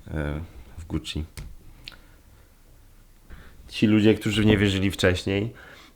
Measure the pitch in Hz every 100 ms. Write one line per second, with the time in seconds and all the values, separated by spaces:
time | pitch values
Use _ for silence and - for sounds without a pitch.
0 | - 76 73 73 85 - - - - 80
1 | - 80 80 - - - - - - -
2 | - - _ - _ _ _ - - -
3 | - _ - - - - - - 107 107
4 | 107 104 113 107 107 104 101 95 98 -
5 | 95 87 - 98 113 - - - -